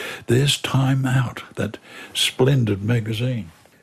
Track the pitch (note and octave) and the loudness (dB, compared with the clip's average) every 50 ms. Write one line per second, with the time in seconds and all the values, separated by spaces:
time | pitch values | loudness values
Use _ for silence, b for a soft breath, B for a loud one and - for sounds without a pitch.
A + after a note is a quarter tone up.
0 | B B B B B B A#2 B2 C#3 C#3+ - - - - - C3 C3+ C3 C3+ C3+ | B B B B B B 2 4 4 2 0 0 -2 0 0 2 2 4 2 2
1 | C3 C3 B2+ C3+ B2+ A2+ - - - - - - G#2 G#2 - - B B B B | 2 2 2 2 0 0 -4 -10 -14 -12 -8 -6 -6 -6 -6 -10 B B B B
2 | B B B B - - - - C3 C3+ C#3+ C3+ A#2+ G#2+ G2 F#2+ G2+ G#2 A#2+ A#2+ | B B B B -2 -2 0 2 4 4 4 4 2 2 0 0 0 0 0 0
3 | G#2+ A2 A2 G#2+ A#2+ B2+ B2+ A#2 F#2+ D#2+ - - - b b b | 0 -2 -4 -4 -2 -2 -4 -4 -6 -10 -14 -20 -20 b b b